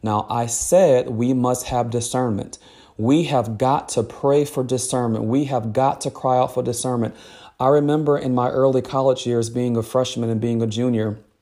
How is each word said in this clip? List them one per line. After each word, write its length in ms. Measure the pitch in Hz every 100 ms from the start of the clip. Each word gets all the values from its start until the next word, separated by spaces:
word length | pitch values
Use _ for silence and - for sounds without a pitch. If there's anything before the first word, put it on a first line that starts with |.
Now, 200 | 107 104 -
I 160 | 120 117
said 640 | - - 180 180 127 127
we 240 | 113 120
must 320 | 131 123 123 -
have 240 | 127 120
discernment. 680 | 120 113 127 123 101 - - - - - -
We 280 | 113 151
have 340 | 151 139 113 107
got 300 | 131 147 -
to 140 | -
pray 400 | 113 - 139 143
for 180 | 143 -
discernment. 600 | 123 127 - 127 120 110
We 220 | 110 131 139
have 260 | 131 113
got 280 | 110 135 -
to 100 | 139
cry 260 | - 135 127
out 160 | 123
for 80 | -
discernment. 540 | 123 117 131 120 110 - - - - _
I 80 | 127
remember 500 | 147 147 151 147 143
in 200 | 131 123
my 140 | 123
early 320 | 131 135 131
college 440 | 127 135 135 127 123
years 240 | 120 113
being 260 | 120 123 117
a 60 |
freshman 480 | 110 127 123 - 117
and 100 | 110
being 220 | 120 117
a 40 | 113
junior. 500 | 107 127 117 107 110 - _